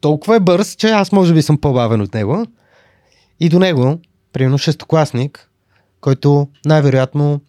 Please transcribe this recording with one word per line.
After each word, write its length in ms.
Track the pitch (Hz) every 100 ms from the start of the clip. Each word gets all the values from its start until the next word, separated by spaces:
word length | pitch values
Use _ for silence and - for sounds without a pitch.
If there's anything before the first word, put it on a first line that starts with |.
толкова 340 | 151 151 196 226
е 40 |
бърз, 360 | 180 175 208 -
че 140 | 220
аз 220 | 214 190
може 220 | 202 180
би 80 | 160
съм 160 | 151 151
по-бавен 440 | 151 127 117 113
от 120 | 98
него. 320 | 110 101 170 233 _ _ _ _ _ _ _ _ _
И 100 | 165
до 100 | 175
него, 400 | 185 151 127 165 _ _ _
примерно 240 | 131 131 139
шестокласник, 920 | - 151 - 160 151 120 139 _ _ _ _ _ _ _
който 480 | - 135 143 143 143 _ 147
най-вероятно 760 | 156 143 131 131 147 147 147